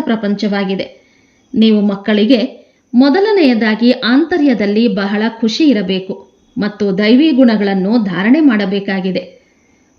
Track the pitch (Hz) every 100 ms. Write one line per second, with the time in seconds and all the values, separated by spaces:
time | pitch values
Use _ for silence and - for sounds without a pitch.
0 | 247 220 202 202 214 202 190 190 - -
1 | _ _ _ _ _ 214 220 208 202 196
2 | 226 208 214 240 254 - _ _ _ 240
3 | 277 370 415 403 285 226 220 214 240 247
4 | 214 262 320 359 285 214 202 208 233 196
5 | 196 208 226 226 220 220 311 214 185 185
6 | 190 - - _ _ - 202 - 202 190
7 | 208 254 320 254 240 214 202 196 190 240
8 | 190 175 208 302 294 214 190 196 196 190
9 | 185 180 - - _ _ _ _ _